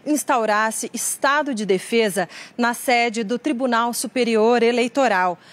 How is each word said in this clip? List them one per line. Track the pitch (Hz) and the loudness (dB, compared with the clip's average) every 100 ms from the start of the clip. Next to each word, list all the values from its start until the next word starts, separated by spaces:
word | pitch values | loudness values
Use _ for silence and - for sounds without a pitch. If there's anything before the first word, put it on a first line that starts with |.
| 269 | -4
instaurasse | 302 - 262 220 208 220 220 - | -2 0 0 2 2 0 -2 -8
estado | 233 - - 277 294 294 | -8 -8 -2 0 0 -2
de | 220 202 | -4 0
defesa | 185 - 233 220 190 170 - - - | -2 0 0 0 0 -6 -8 -16 -2
na | 240 | -2
sede | 214 - 240 240 220 208 | -2 0 2 2 -2 -4
do | 240 | -4
Tribunal | 302 240 254 233 240 | -2 -2 0 0 0
Superior | 226 233 262 233 220 220 240 | -4 -6 -2 0 2 4 4
Eleitoral. | 233 240 247 277 254 190 180 170 - | 2 2 0 2 2 2 0 -2 -12